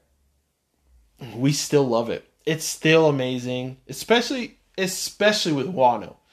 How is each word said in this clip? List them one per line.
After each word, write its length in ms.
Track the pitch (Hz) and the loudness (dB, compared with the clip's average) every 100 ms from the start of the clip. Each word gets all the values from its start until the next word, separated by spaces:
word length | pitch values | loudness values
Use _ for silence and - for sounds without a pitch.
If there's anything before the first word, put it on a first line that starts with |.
| _ _ _ _ _ _ _ _ _ _ _ - 120 | _ _ _ _ _ _ _ _ _ _ _ -20 -14
we 180 | 110 135 | -2 0
still 340 | 147 - 147 131 | 0 2 2 2
love 240 | 117 113 | 0 -2
it. 180 | 85 - _ 151 | -6 -10 _ -6
It's 180 | 156 | -4
still 440 | - - 160 160 160 | -6 -2 4 6 4
amazing, 680 | 139 127 127 123 127 127 127 - | 2 -2 -4 -4 -6 -6 -12 -16
especially, 720 | - - 233 233 269 220 _ _ - | -8 0 2 2 -4 -6 _ _ -6
especially 760 | 185 - - - 208 214 175 | -6 -4 -8 0 2 2 0
with 200 | 143 117 | -2 -2
Wano. 440 | 101 123 113 87 - _ | 2 2 2 -6 -18 _